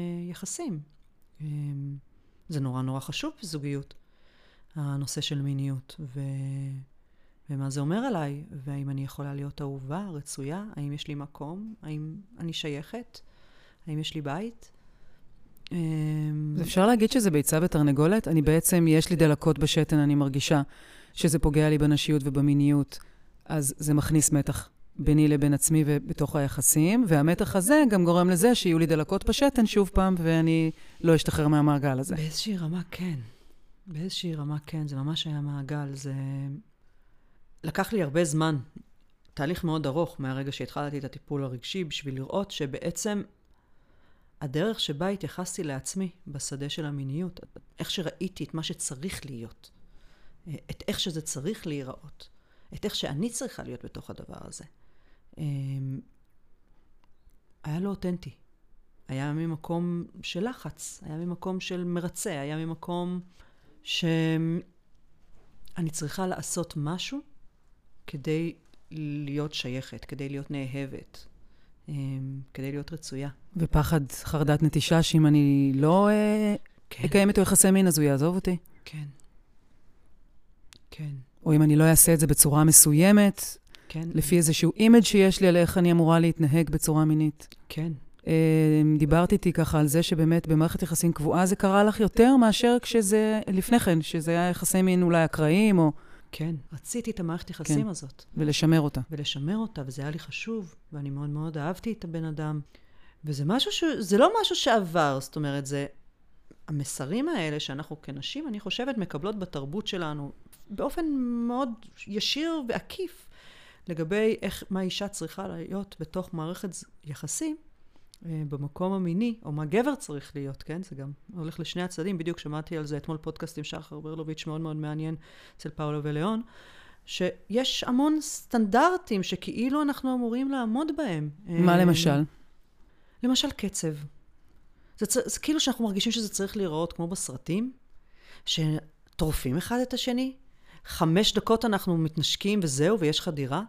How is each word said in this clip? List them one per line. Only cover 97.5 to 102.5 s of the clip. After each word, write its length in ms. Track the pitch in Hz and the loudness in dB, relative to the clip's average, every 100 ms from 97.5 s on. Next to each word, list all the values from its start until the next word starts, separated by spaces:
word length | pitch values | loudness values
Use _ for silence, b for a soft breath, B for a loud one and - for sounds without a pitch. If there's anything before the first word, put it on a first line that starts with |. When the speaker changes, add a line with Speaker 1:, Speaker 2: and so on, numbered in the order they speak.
Speaker 1:
יחסים 320 | 175 - 147 | -8 -2 0
Speaker 2:
כן. 60 | - | 0
Speaker 1:
הזאת. 360 | 165 131 - - - | -6 -12 -18 -10 -2
Speaker 2:
ולשמר 440 | 151 143 160 160 | 0 2 4 4
אותה. 200 | 147 135 123 | 4 -2 -8
Speaker 1:
ולשמר 460 | 151 143 139 147 214 | -8 -6 -6 -4 -4
אותה, 260 | 220 160 135 | -6 -8 -10
וזה 160 | 120 | -8
היה 80 | 143 | -8
לי 80 | 156 | -8
חשוב, 560 | - - - 226 170 - - | -10 -12 -8 -8 -10 -16 -16
ואני 180 | 151 143 | -10 -8
מאוד 200 | 139 147 | -6 -6
מאוד 280 | 147 160 156 | -6 -6 -6
אהבתי 340 | 147 185 233 | -6 -6 -8
את 120 | 220 | -8
הבן 200 | 170 165 | -8 -6
אדם. 360 | 160 151 151 | -6 -6 -6